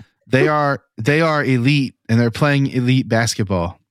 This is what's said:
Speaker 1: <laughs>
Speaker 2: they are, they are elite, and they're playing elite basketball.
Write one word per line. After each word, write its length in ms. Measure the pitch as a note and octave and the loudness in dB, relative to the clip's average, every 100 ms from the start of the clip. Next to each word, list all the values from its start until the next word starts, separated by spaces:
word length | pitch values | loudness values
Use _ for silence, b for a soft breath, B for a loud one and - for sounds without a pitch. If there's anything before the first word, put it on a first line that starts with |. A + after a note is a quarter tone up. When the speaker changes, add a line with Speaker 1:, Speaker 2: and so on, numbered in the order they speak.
Speaker 1:
<laughs> 240 | - _ - | -6 _ -4
Speaker 2:
they 200 | C3 D3 | 0 2
are, 360 | D3+ C#3+ C#3 _ - | 0 0 -2 _ -6
they 240 | A2+ D3+ | 0 0
are 220 | E3 D3+ | 2 0
elite, 520 | C3+ B2+ B2 D3 C3 _ - | 0 0 2 0 -2 _ -2
and 100 | A2+ | 0
they're 120 | A#2 | 0
playing 360 | - D3 C#3 C#3 | 0 0 2 0
elite 400 | B2+ B2 C3 G#2+ | -2 0 0 0
basketball. 720 | A2+ A#2 - G2 F#2+ E2+ - _ | 0 -2 -4 -4 -2 -4 -8 _